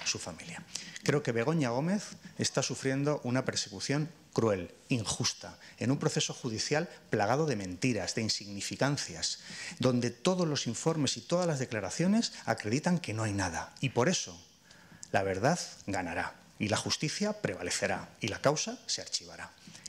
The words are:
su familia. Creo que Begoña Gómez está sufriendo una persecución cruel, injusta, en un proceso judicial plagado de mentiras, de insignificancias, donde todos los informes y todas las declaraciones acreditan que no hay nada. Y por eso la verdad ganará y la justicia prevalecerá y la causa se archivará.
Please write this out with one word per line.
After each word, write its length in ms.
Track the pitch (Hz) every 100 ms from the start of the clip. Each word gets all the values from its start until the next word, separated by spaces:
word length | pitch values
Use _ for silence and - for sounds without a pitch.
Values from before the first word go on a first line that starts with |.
| -
su 140 | 107
familia. 440 | 95 85 170 - - - - -
Creo 200 | - 143
que 80 | 135
Begoña 400 | 113 120 165 123
Gómez 400 | 120 165 208 - - - -
está 240 | 120 147
sufriendo 580 | - 131 135 135 143 147
una 220 | 123 131 -
persecución 640 | - - 95 - 143 156 - -
cruel, 400 | - 113 95 87 - -
injusta, 680 | 123 101 - 120 - 87 - - -
en 100 | 110
un 80 | 147
proceso 380 | 156 156 - 147
judicial 520 | 127 107 - 151 180 - -
plagado 380 | 110 104 135 156
de 80 | 107
mentiras, 580 | 95 87 131 107 87
de 80 | -
insignificancias, 1160 | 107 - 101 101 - 98 135 143 - 82 - - - - - -
donde 320 | 127 123 120
todos 360 | - 180 185 165
los 200 | 139 -
informes 500 | 117 160 160 131 117
y 40 |
todas 260 | - 175 175
las 100 | 139
declaraciones 760 | 120 110 95 - 180 220 - - -
acreditan 540 | 113 107 131 180 175
que 160 | - 107
no 80 |
hay 100 | 110
nada. 400 | 98 92 82 - -
Y 80 | 127
por 180 | 117 143
eso 320 | 180 - 87 - - - - - - -
la 120 | 104
verdad 360 | 98 95 127 175 - - -
ganará 480 | 95 87 82 90 - - -
y 80 | 104
la 100 | 107
justicia 640 | 101 - 156 - 208 208
prevalecerá 680 | 107 90 90 - 98 95 - -
y 60 | 110
la 120 | 95
causa 380 | 135 151 226 247 -
se 160 | -
archivará. 480 | - - 85 - - - - -